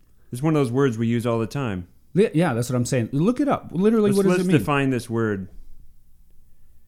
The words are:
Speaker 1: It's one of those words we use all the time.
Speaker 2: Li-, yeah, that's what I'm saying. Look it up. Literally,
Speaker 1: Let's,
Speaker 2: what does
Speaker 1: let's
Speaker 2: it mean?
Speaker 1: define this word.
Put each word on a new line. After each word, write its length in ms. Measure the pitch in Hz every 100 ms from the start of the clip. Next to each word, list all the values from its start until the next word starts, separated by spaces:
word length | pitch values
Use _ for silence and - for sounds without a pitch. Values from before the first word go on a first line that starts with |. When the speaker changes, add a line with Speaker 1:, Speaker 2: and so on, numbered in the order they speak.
| _ - -
Speaker 1:
It's 80 | 123
one 140 | 151
of 60 | 151
those 100 | 131
words 240 | 120 139 113
we 120 | 117
use 180 | 117 117
all 140 | 113
the 60 | 110
time. 400 | 143 127 95 87 - _
Speaker 2:
Li-, 160 | 175 208
yeah, 200 | 151 170
that's 160 | 117 123
what 60 | 127
I'm 100 | 117
saying. 220 | 131 113
Look 300 | 139 180 247
it 80 | 285
up. 220 | 196 -
Literally, 380 | - 202 226 202
Speaker 1:
Let's, 40 | 202
Speaker 2:
what 60 |
does 80 | 190 180
Speaker 1:
let's 60 |
Speaker 2:
it 20 | 180
mean? 120 | 156
Speaker 1:
define 320 | - 143 135
this 200 | 127 -
word. 380 | 117 110 101 92 - - - - - - - - - - - - -